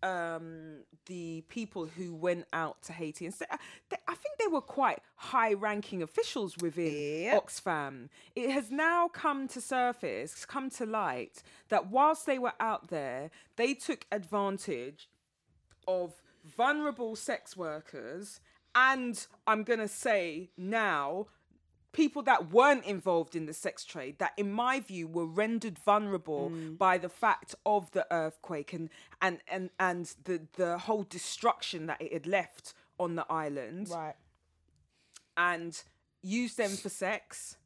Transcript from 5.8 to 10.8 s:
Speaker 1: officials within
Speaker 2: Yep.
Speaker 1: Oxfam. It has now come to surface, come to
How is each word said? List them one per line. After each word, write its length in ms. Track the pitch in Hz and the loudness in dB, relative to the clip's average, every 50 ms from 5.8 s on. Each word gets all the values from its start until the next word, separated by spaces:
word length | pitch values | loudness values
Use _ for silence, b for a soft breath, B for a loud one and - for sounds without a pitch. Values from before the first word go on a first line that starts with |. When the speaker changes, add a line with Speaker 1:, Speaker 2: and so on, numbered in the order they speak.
| 202 - - 185 | -4 -6 -4 -4
Speaker 1:
officials 540 | 165 156 - - 233 - - 240 214 185 - 170 | -4 -4 0 -2 -2 0 0 -4 -4 -4 -4 -4
within 320 | 170 170 156 170 170 160 147 147 147 147 151 156 170 | -4 -4 -2 0 -2 0 0 -2 -4 -2 -2 -2 0
Speaker 2:
Yep. 220 | 220 247 214 - | 4 4 4 4
Speaker 1:
Oxfam. 640 | - - - - 196 170 156 143 139 135 131 120 147 b b b b b | 2 -10 -8 -4 -2 -2 -2 -2 -4 -8 -12 -16 -16 b b b b b
It 140 | - 247 262 | -2 0 0
has 200 | 269 277 254 208 | 0 0 -2 -2
now 380 | 254 285 311 330 339 349 339 339 | -2 0 2 4 4 4 2 2
come 380 | 339 - - 311 285 277 269 254 | 0 0 0 0 0 0 -4 -6
to 120 | - 254 | -8 -8
surface, 840 | 233 - 277 254 247 247 240 - - 160 107 98 123 165 - - - | -6 -4 0 0 2 0 0 -2 -4 -4 -4 -4 -6 -8 -10 -12 -14
come 240 | - - 277 269 262 | -8 -8 -6 -6 -6
to 140 | - - | -6 -6